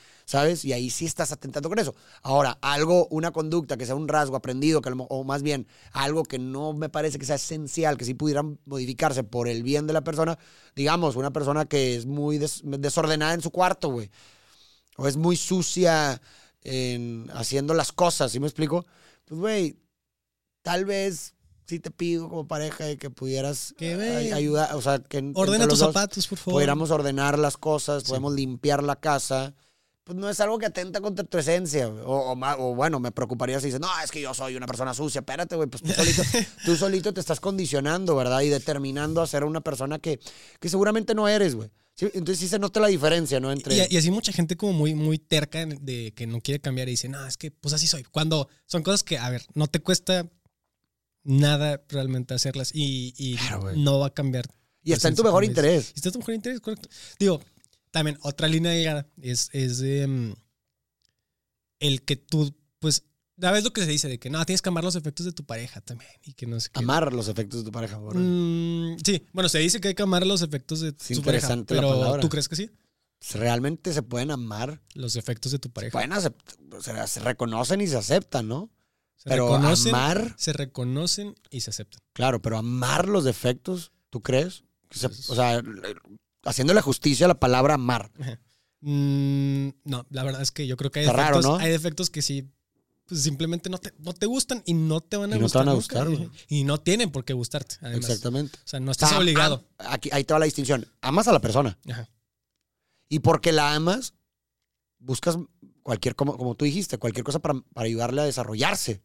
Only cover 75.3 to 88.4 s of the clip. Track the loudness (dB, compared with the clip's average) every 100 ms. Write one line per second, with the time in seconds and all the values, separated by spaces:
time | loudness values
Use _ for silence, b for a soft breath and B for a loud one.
75.3 | -6 -4 -6 -8 -10 -6 -4 -2 -2 -2
76.3 | -4 -20 -20 -20 -14 -10 -8 -6 -4 -4
77.3 | -2 -2 -2 0 0 0 -2 2 0 0
78.3 | -4 -2 -6 -8 _ _ _ _ _ -2
79.3 | 2 4 6 6 6 4 4 4 0 -2
80.3 | -4 -6 -4 -6 -6 -4 -2 -2 -4 -6
81.3 | -16 -14 -10 -8 -10 -12 -20 _ -2 0
82.3 | 0 -2 -4 -4 -2 0 2 4 4 2
83.3 | 2 0 -2 -4 -8 -10 _ _ -10 0
84.3 | 0 0 -6 _ _ _ -6 -6 -6 -4
85.3 | 2 2 2 -4 -12 -12 -12 -16 -20 _
86.3 | _ -4 0 4 4 4 2 2 4 4
87.3 | 4 4 6 6 4 2 -2 -2 -10 -10
88.3 | -10